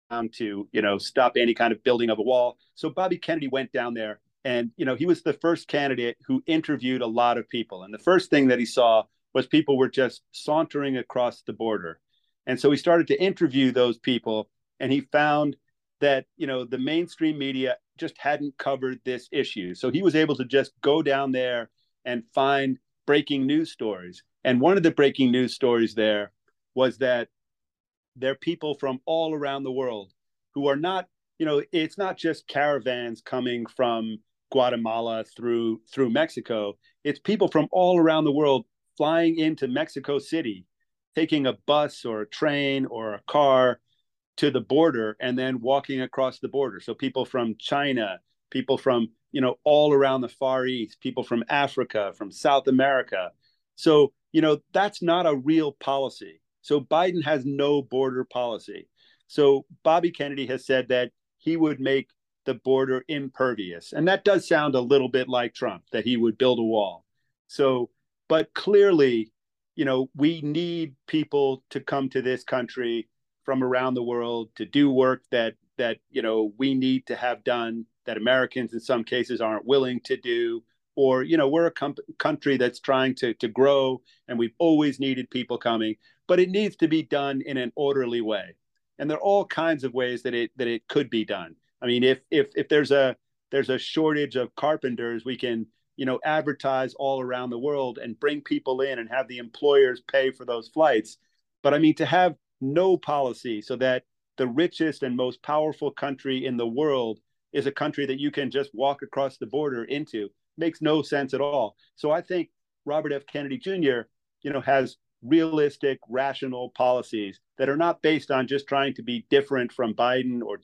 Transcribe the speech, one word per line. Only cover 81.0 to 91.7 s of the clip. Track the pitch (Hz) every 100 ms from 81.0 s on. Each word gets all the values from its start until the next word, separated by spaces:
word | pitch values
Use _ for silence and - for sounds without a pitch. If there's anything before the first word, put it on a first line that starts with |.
| 131 127
you | 151 160
know, | 139
we're | 160
a | 165
com-, | - 143 - - -
country | 156 156 143 131
that's | 123 -
trying | - 131 131
to, | 123 123
to | - 120
grow, | 123 139 139 131 127 _ _ -
and | 117
we've | 113 -
always | 170 151 147 127
needed | 135 131 123
people | 127 117 117
coming, | 120 113 110 110 _ _ -
but | 180
it | 185
needs | 196 208 -
to | 156
be | 160
done | 143 147 139 135
in | 147 135
an | 120
orderly | 151 143 139 120 120
way. | 110 101 87 - _ _ _ -
And | 147
there | 156
are |
all | 202 202
kinds | - - 165 151
of | 127
ways | 123 123 123
that | 127
it, | 120 113
that | 131 120
it | 113 -
could | - 117
be | 113
done. | 104 98 82 - _